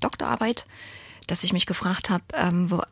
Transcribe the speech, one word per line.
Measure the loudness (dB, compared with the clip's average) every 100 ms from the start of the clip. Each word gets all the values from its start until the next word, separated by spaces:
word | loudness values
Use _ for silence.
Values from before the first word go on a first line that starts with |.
Doktorarbeit, | -4 -2 -2 0 0 -2 -4 -12 -18 -18 -18 -16 -2
dass | 0
ich | 2
mich | 2 2
gefragt | 0 0 0 0
habe, | 0 0
ähm, | 0 2 4 2
wo, | 2 0